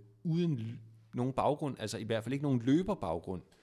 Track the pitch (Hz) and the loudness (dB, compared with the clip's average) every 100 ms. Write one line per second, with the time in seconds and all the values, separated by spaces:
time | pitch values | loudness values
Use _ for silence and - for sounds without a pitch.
0 | - - 175 160 175 131 113 117 - - | -16 -8 -2 2 2 0 -4 -10 -16 -20
1 | - 123 127 131 104 147 151 - 107 110 | -8 -2 -2 2 2 2 -2 -4 -6 -4
2 | 107 113 110 139 147 127 117 147 190 185 | -2 -2 -2 -2 2 2 6 4 4 -2
3 | 92 82 90 92 - - | -2 -2 -4 -8 -10 -20